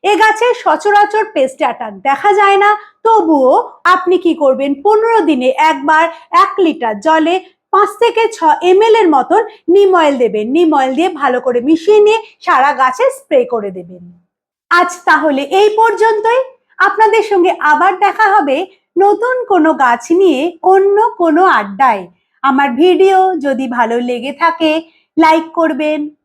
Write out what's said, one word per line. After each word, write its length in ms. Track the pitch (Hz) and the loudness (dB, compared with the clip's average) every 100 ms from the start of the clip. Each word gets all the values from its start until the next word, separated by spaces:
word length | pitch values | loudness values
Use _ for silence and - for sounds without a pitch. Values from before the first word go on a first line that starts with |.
এ 100 | 370 415 | -2 0
গাছে 260 | 440 415 480 480 | 0 0 -2 -2
সচরাচর 600 | 359 - 415 403 415 427 427 330 | -2 -2 0 0 0 -2 -4 -4
পেস্ট 240 | 262 262 | -4 -4
অ্যাটাক 320 | 285 226 220 196 269 | -6 -6 -12 -8 -4
দেখা 240 | 277 415 392 | -2 0 2
যায় 180 | 403 392 | 2 2
না, 60 | 403 415 - _ 453 | 2 0 -6 _ 0
তবুও 480 | 453 320 294 254 359 - - 339 | 0 2 2 2 2 -2 -6 -2
আপনি 220 | 370 359 359 | 0 0 -2
কি 100 | 339 330 | -2 0
করবেন, 280 | 285 262 277 277 | 0 0 -4 -2
পনেরো 360 | 415 427 453 453 320 | 0 0 2 0 0
দিনে 200 | 269 254 262 311 | 0 -2 0 -2
একবার 360 | 285 285 311 330 330 _ 349 | 0 0 0 0 -4 _ 0
এক 80 | 392 392 339 | 0 0 -2
লিটার 300 | - 233 208 311 | -2 -6 -4 0
জলে 300 | 320 311 370 370 _ _ | 0 0 -4 -6 _ _
পাঁচ 160 | 370 415 - | 0 0 0
থেকে 220 | 466 453 453 - | -2 0 -4 -2
ছ 40 | 311 - 349 | -2 0 2
এম 100 | 381 453 | 2 4
এল 80 | 453 | 2
এর 60 | 370 277 | 2 0
মতন 260 | 247 381 427 - - | 0 -2 -2 -8 0
নিম 180 | 381 392 370 | 2 4 2
অয়েল 160 | 302 269 | 0 0
দেবেন। 220 | 233 214 214 294 | 0 0 0 0
নিম 140 | 339 294 | 2 0
অয়েল 140 | 262 262 | 0 -2
দিয়ে 120 | 370 320 | -4 -2
ভালো 160 | 285 262 262 | -4 -2 -2
করে 140 | 247 254 | -4 0
মিশিয়ে 320 | 330 403 427 415 | 0 2 4 4
নিয়ে 140 | 440 427 _ - | 2 -4 _ -2
সারা 260 | 277 277 247 | 0 0 0
গাছে 240 | 254 247 523 - | -2 0 -4 -4
স্প্রে 220 | _ 285 240 | _ -2 0
করে 160 | 226 202 185 | -6 -8 -12
দেবেন। 260 | 175 180 175 _ _ _ _ _ _ | -18 -20 -20 _ _ _ _ _ _
আজ 180 | 349 349 - - | -2 0 -4 -2
তাহলে 340 | 302 302 269 285 381 | 0 0 -2 -2 0
এই 100 | 427 427 | 2 2
পর্যন্তই। 640 | 453 403 453 440 440 494 523 _ _ - 403 | 0 0 0 0 0 -2 -4 _ _ -4 -2
আপনাদের 360 | 403 427 440 427 | 2 2 2 0
সঙ্গে 220 | 392 359 - 302 | 0 0 0 0
আবার 200 | 302 359 370 | 2 0 0
দেখা 240 | 403 392 427 | -2 0 2
হবে 240 | 403 294 269 370 _ _ 339 | 2 0 -4 -6 _ _ 0
নতুন 320 | 403 415 480 508 466 | 0 0 -2 -4 0
কোনো 180 | 370 311 285 | 0 2 0
গাছ 200 | 254 240 - 339 | 0 -2 -2 2
নিয়ে 200 | 381 262 330 339 359 | 2 0 -4 -2 2
অন্য 260 | 381 392 403 453 453 | 2 2 2 0 -2
কোনো 200 | 339 311 370 247 | 0 2 2 0
আড্ডায়। 440 | 208 196 262 208 175 _ _ _ | -4 0 0 0 -6 _ _ _
আমার 260 | 269 269 285 240 | -2 0 -2 0
ভিডিও 380 | 359 359 381 381 381 349 277 | 2 4 2 4 0 -2 -4
যদি 200 | 254 262 247 | -4 -6 -4
ভালো 200 | 226 240 247 | -2 -2 -4
লেগে 240 | 240 262 277 | -6 -8 -4
থাকে 300 | 339 320 302 311 330 _ _ - | -4 0 -2 -2 -6 _ _ 0
লাইক 280 | 320 320 320 339 | 2 2 -2 -4
করবেন 400 | 320 277 302 302 302 _ | -4 -2 -4 -4 -8 _